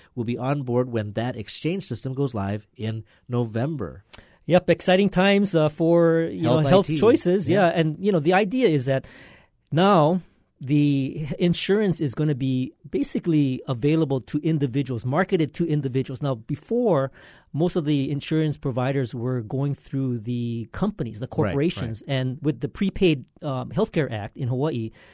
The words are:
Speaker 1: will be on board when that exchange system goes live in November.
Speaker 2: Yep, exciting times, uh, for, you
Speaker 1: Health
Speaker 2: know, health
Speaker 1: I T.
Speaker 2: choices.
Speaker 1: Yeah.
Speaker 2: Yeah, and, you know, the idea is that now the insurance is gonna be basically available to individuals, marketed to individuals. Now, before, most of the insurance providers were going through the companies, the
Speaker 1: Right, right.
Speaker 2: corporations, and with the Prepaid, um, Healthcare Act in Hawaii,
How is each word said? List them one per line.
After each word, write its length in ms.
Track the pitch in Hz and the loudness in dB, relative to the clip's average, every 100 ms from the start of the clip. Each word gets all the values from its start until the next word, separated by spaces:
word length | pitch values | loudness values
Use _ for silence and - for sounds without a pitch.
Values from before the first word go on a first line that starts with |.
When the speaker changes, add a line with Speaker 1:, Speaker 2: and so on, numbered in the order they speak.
| _ - | _ -8
Speaker 1:
will 80 | |
be 160 | 113 120 | -4 -4
on 240 | 127 147 | -2 -4
board 280 | 127 120 127 | 0 0 0
when 220 | 113 104 | -2 -4
that 220 | 107 120 - | -4 -6 -6
exchange 500 | 104 - 151 190 - | -12 -6 -4 -4 -6
system 300 | 117 131 135 | -8 -6 -4
goes 180 | 139 | -4
live 320 | 117 98 104 - - | -2 -4 -6 -8 -8
in 280 | 110 110 - _ - | -8 -8 -12 _ -6
November. 760 | 120 113 110 139 151 87 69 - - _ _ - | -2 -2 -2 -4 -4 -8 -12 -20 -20 _ _ 2
Speaker 2:
Yep, 220 | 175 175 | 2 4
exciting 380 | 170 - 185 202 | 0 4 4 4
times, 440 | 180 196 202 202 | 4 4 4 4
uh, 160 | 165 151 | 2 2
for, 520 | 151 165 170 170 165 | 2 4 6 6 4
you 200 | 165 175 | 0 -2
Speaker 1:
Health 220 | 160 160 | 2 4
Speaker 2:
know, 60 | 147 | 6
health 200 | 190 180 | 4 4
Speaker 1:
I 40 | |
T. 40 | 151 | 4
Speaker 2:
choices. 500 | 214 269 180 190 143 | 4 4 4 0 2
Speaker 1:
Yeah. 200 | 196 175 | 4 4
Speaker 2:
Yeah, 40 | 175 | 2
and, 220 | 160 156 | 0 0
you 120 | 196 | 0
know, 80 | 180 | 2
the 140 | 147 | 4
idea 340 | 185 214 254 226 | 2 2 2 4
is 180 | 147 127 | 2 2
that 200 | 135 - - - - _ _ - | -2 -4 -20 -20 -20 _ _ -2
now 500 | 143 196 185 151 180 - _ _ - | 2 4 6 4 2 -4 _ _ -12
the 680 | 135 147 147 139 135 151 151 - | 0 2 4 2 -2 -6 -8 0
insurance 640 | 175 170 - 202 208 160 | 0 0 0 2 2 0
is 140 | 143 110 | -2 0
gonna 180 | 151 | 0
be 400 | 131 131 127 131 - - | 0 0 -2 -4 -8 -6
basically 720 | - - 226 175 156 139 127 - | -4 -2 -4 0 2 2 -2 -6
available 540 | 120 147 160 147 135 | -2 2 2 0 -2
to 180 | - 151 | -4 -4
individuals, 640 | 165 160 139 135 131 117 123 | 0 0 0 -2 -4 -4 -2
marketed 480 | 147 190 180 151 | -2 0 0 0
to 140 | - 170 | -2 -2
individuals. 560 | 147 135 131 131 127 | 0 -2 -4 -4 -6
Now, 100 | 143 | -6
before, 800 | 117 - 143 - 233 233 147 135 - - - _ | -6 -6 -8 -4 0 2 2 0 -8 -20 -20 _
most 220 | 139 175 180 | -2 -2 0
of 100 | 147 | 0
the 240 | 147 139 | 0 0
insurance 480 | 143 - 160 156 143 | -4 -2 0 0 -2
providers 560 | 139 123 127 139 123 | -4 -2 -2 -2 -4
were 280 | 123 123 127 | -4 -4 -4
going 340 | 107 131 143 139 | -4 -4 -2 -4
through 440 | - 135 131 120 | -6 -4 -2 -4
the 460 | 107 120 120 117 110 | -4 -4 -4 -6 -8
companies, 480 | - 208 214 120 107 | -4 -4 -4 -8 -8
the 60 | 127 | -6
Speaker 1:
Right, 120 | - | -2
right. 140 | 104 | 0
Speaker 2:
corporations, 520 | 139 165 190 117 110 - | 0 -2 -2 -8 -8 -4
and 320 | 135 127 127 | -2 -2 -2
with 200 | 143 113 | -4 -4
the 80 | 143 | -6
Prepaid, 560 | - 196 - 185 143 - - | -4 -4 2 2 2 -4 -12
um, 260 | 151 131 120 | -6 -6 -4
Healthcare 420 | 120 220 170 131 | -2 -2 -2 -2
Act 240 | 110 104 - | -4 -8 -6
in 120 | 123 | -4
Hawaii, 420 | 127 156 127 110 - - | -2 -2 -4 -8 -12 -20